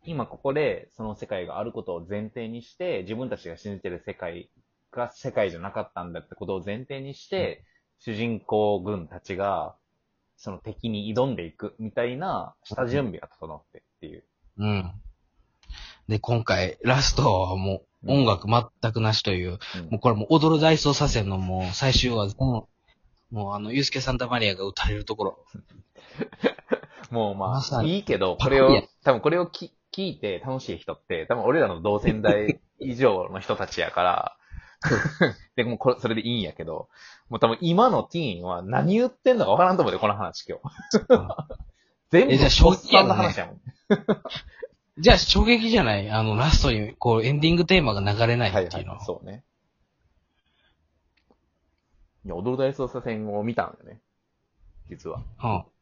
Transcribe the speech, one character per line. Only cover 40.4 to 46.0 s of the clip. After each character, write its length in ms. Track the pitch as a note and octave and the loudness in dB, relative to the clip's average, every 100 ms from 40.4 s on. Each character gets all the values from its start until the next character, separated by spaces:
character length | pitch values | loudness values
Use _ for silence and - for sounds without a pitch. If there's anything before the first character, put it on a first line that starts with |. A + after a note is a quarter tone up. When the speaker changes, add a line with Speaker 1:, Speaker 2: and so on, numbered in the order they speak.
| - | -12
Speaker 1:
今 120 | - | -12
日。 380 | - - - - - | -12 -16 -2 -2 4
Speaker 2:
う 60 | A#3+ | 4
ん。 120 | - - D#3 - - | 4 -10 -10 -14 -18
Speaker 1:
<laughs> 420 | _ _ _ _ | _ _ _ _
全 180 | E3 C4 | 6 8
部 60 | |
Speaker 2:
え、 40 | C3 | 8
じ 60 | |
ゃ 40 | C#3 | 6
あ 20 | |
衝 220 | - E3 | 10 8
撃 220 | F#3+ - F#3+ | 8 6 6
や 60 | |
ろ 40 | G3 | 6
ね。 60 | |
Speaker 1:
お 20 | F#3 | 4
っ 0 | |
さ 0 | |
ん 20 | |
の 60 | |
話 160 | F3 - | 0 -2
や 60 | F2 | -8
も 80 | |
ん。 80 | - - - _ G#3 - G#3+ - - - - - _ _ - | -10 -18 -20 _ 0 2 -4 -2 -14 -16 -16 -18 _ _ 2
<laughs> 20 | |
Speaker 2:
じ 100 | E3+ | 6
ゃ 40 | |
あ 40 | G3+ | 6
衝 280 | - G3 G#3+ | 6 4 4
撃 240 | A#3+ A3+ | 4 4
じ 100 | A3+ | 2
ゃ 40 | |
な 140 | C3 | 2
い？ 120 | G#2 | 0